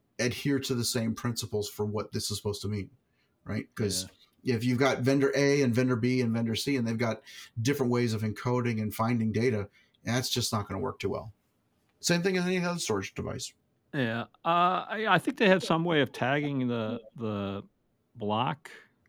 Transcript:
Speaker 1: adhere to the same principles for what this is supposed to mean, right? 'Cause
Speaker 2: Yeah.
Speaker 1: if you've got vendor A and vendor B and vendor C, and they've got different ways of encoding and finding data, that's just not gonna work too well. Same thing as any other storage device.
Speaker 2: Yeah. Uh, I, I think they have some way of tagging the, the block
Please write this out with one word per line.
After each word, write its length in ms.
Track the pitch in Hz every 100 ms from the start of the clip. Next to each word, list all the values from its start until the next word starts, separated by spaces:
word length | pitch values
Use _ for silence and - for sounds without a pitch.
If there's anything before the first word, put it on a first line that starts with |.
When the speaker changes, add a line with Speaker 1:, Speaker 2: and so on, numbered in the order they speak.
| _ -
Speaker 1:
adhere 420 | 123 - 147 139
to 140 | -
the 120 | 127 120
same 280 | 123 113
principles 560 | 113 123 117 110 107 104
for 160 | - 107
what 280 | 104 104
this 180 | 120 -
is 60 | 104
supposed 240 | 104 101
to 40 | 117
mean, 220 | 104 95 _ _ _ _ _
right? 240 | - 107 - -
'Cause 320 | 104 92 92 - _ _
Speaker 2:
Yeah. 120 | - 117
Speaker 1:
if 80 |
you've 160 | 123 120
got 200 | 135 123
vendor 320 | 127 139 139 139
A 260 | 143 143
and 140 | 135 117
vendor 220 | 127 123
B 240 | 123 127
and 120 | 117
vendor 220 | 113 113 107
C, 220 | - 139
and 100 | 113
they've 100 | 113
got 240 | 117 107 - - - -
different 300 | 113 143 123
ways 220 | 120 120
of 100 | 110
encoding 580 | 110 104 127 123 120 110
and 120 | 107
finding 380 | - 113 120 110
data, 360 | 107 123 110 98 _ _ _
that's 260 | - 120 127
just 220 | - 113
not 160 | 110 101
gonna 120 | 98
work 200 | 98 -
too 100 | 98
well. 240 | - - - _ _ _ _ _ _
Same 240 | - 175
thing 140 | 180 185
as 80 | 180
any 180 | 185
other 160 | 175 175
storage 340 | - 104 98
device. 400 | - - - - - _ _ _
Speaker 2:
Yeah. 300 | 151 120 113 - _ -
Uh, 400 | 175 175 185 -
I, 180 | 214 220
I 100 | 185
think 180 | - 254
they 120 | 214
have 140 | 185
some 200 | - 165
way 180 | 170 160
of 100 | 131
tagging 560 | - 123 143 147 139 127
the, 340 | 120 110 120 - -
the 480 | 113 101 98 98 - _ _ _ _ -
block 560 | 104 107 131 160 - - - _